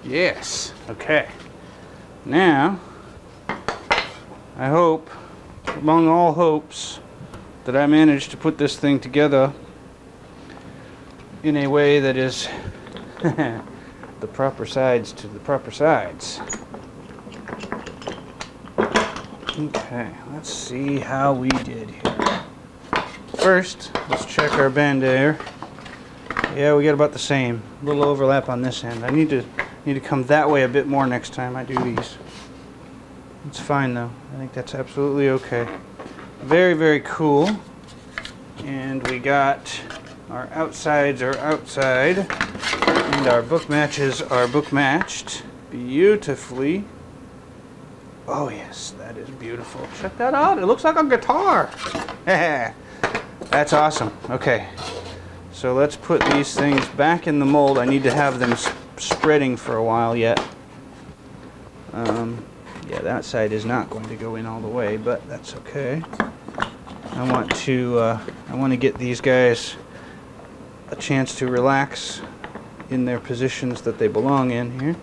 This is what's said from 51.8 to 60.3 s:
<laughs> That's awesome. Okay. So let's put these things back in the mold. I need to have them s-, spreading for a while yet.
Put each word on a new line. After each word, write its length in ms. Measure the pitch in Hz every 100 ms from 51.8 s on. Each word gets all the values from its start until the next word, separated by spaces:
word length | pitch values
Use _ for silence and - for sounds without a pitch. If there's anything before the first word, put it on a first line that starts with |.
| - - - - -
<laughs> 0 |
That's 1500 | 185 170 143 113 - - - - - - - - 139 147
awesome. 400 | 151 151 147 113 - -
Okay. 380 | 127 - 117 92 - - - - - - - -
So 220 | - 131
let's 220 | 127 147 -
put 260 | - 165 -
these 240 | 143 139 -
things 300 | 143 139 127
back 380 | - 147 170 165
in 100 | 147
the 80 | 139
mold. 320 | 147 139 135
I 80 | 123
need 180 | 139
to 100 | 131
have 260 | 135 143 127
them 140 | 120
s-, 200 | 117 - - - -
spreading 580 | - - 160 151 135 120
for 200 | - 113
a 80 |
while 320 | 113 113 117 117
yet. 280 | 113